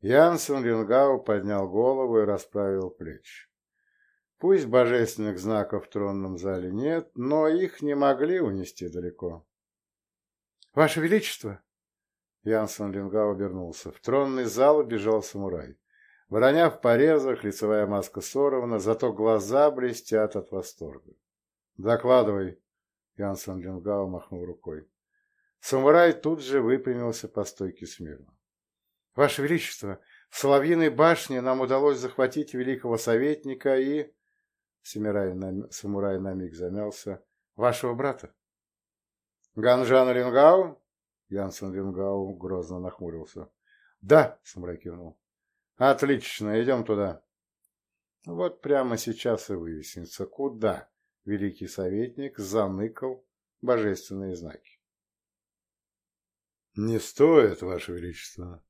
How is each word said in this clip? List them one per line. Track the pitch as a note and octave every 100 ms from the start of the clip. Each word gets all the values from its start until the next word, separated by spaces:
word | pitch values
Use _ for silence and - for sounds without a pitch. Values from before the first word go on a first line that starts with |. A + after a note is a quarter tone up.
Янсен | G2 C3+ E3 E3+ - C#3
Лингау | A#2+ A2+ G#2 B2+ C#3 C3
поднял | C3 G#2 G2 G2+ F#2+
голову | F#2+ B2 C3+ B2+ A2+
и |
расправил | G#2 G2+ - G#2 G2 G2 F#2
плечи. | - D#2+ D2 - - - _ _ _ _ _ _ _ _ _
Пусть | F3 G3 C3
божественных | B2 A#2+ B2 A2+ - G#2+ F#2
знаков | F#2+ A2 G2+ G2+ -
в |
тронном | G#2+ G2+ G2 F#2+ F2+
зале | F#2+ F#2 F2+
нет, | G2 C#3 E3 -
но | - B2 D3+ D#3
их | E3 F#3 -
не | D3
могли | C#3+ C#3 C3 D3+ F#3
унести | C#3 G2 F2+ - F2+
далеко. | F2 F2 - F2+ E2 _ _ _ _ _ _ _ _ _ _ _ _ _
«Ваше | - D3+ D#3+
Величество!» | D#3+ G#3+ - - A2+ G2 _ _ _ _ _ _ _ _
Янсен | G#2 A2 G#2+ - G#2
Лингау | G2 G2 G#2 G#2
обернулся. | G2 G2 F#2 F2 D#2 -
В | -
тронный | - C3+ C#3 C3
зал | A#2+ G2+ C#3 D3+
убежал | C3 A2+ G#2 A2
самурай. | G2 G2+ G2 F2 - - _ _ _ _ _
Броня | G#2 B2+ D3+ E3+
в | D3
порезах, | B2 A#2 D3+ D#3 C3+ A#2+
лицевая | G#2 F#2+ G#2 G#2+ G2+
маска | G2+ F#2+ -
сорвана, | - C3 C#3+ C3 A#2+ A2+
зато | F#2+ A2+ B2+
глаза | G2+ A2 A2 G2 C3 D3
блестят | C3+ B2+ A#2 - A2 G#2+ G#2
от | -
восторга. | F#2+ F2+ - D#2+ C#2 C#2+ _ _ _ _ _ _ -
«Докладывай!» | F#2+ A#2 B2 B2+ G#2+ G2+ F#2+ - _ _ _ _ _ -
Янсен | G2+ G2 - F#2
Лингау | F2+ F#2 F#2 G2+ F#2+
махнул | F2 - F#2 F2
рукой. | F2 - D2+ D2+ _ _ _ _ _ _ _
Самурай | - C3+ C3+ E3 E3+
тут | E3 D3+ D#3+
же | C3 C3+
выпрямился | A2+ C3 C3 A#2+ A#2+ A2+ G#2+
по | -
стойке | G2 - F#2+ -
смирно. | E2+ - E2 C#2 C#2 _ _ _ _ _ _ _ _
«Ваше | - C#3 -
Величество, | C#3+ E3 - - G2+ F#2+ _ _ _
в | -
Соловьиной | C#3 C#3+ D3 E3 D#3+
башне | B2 D#3+ E3 - C3
нам | B2 C3
удалось | B2+ C3+ D3 C3+
захватить | B2+ - C3 D3+ D3
великого | B2+ B2+ C3 B2+ A2+
советника | A#2 A2+ C#3 D3+ C#3 B2+ C#3 C3
и...» | C3+ D3 D3 _ _ _ _ _ _ _
Самурай | - - G#2 G2+ F#2+
на... | F#2 F#2+ F#2+ -
Самурай | - G2+ G2+ G2+ F#2+
на | F#2+
миг | F#2 F2+
замялся. | D#2+ F2 G2 G#2 G2 - F#2 _ _ _ -
«Вашего | A#2+ A#2 B2+
брата». | A#2+ C3+ - - _ _ _ _ _ _ _ _ _ _ _ _ -
«Ганжан | A2+ B2 B2 C3 B2+
Лингау?» | B2 B2 B2 D3 F#3 F3+ C#3+ _ _ _ _ _
Янсен | G2 F#2+ - F#2+
Лингау | F#2 G2 F#2 G2 G2 F#2+
грозно | F2+ F2+ F#2 E2+ F2+
нахмурился. | F2+ - F2 E2 D#2 - - _ _ _ _ _
«Да», | F#2+ D#3 C3+ -
самурай | - - F2+ E2+
кивнул. | F2 E2+ E2 - _ _ _ _ _ _
«Отлично, | C3 C#3 C#3 C3+ - - G#2+ G#2+
идем | A#2+ B2+
туда». | A2+ G#2 G2 F#2 _ _ _ _ _ _ _ _ _ _
Вот | - E3+ F3+ -
прямо | - C#3 B2+ A#2
сейчас | A#2+ A2 B2 A2+ -
и |
выяснится, | F#2+ E2 D#2 D2+ - E2+ - G2
куда | - C#3 A#2 G#2+ F2+ - _ _ _
великий | - G2+ G2+ - F#2
советник | - F#2 G2 B2 A#2+ C#3 -
заныкал | G2 A2 G2 F#2+ A2 A2+ C3 C3 _ _ _ _
божественные | B2 A#2+ G#2+ F#2+ - G2 F#2+ F2+
знаки. | E2+ - _ _ _ _ _ _ _ _ _ _ _ _ _ _ _ _ _ _ _ _ _ -
«Не | G#2+ A2+
стоит, | - - D#3 D#3+ A2 F2+
Ваше | F2+ F2+ -
Величество». | F2 E2+ E2 - - F2+ E2+ _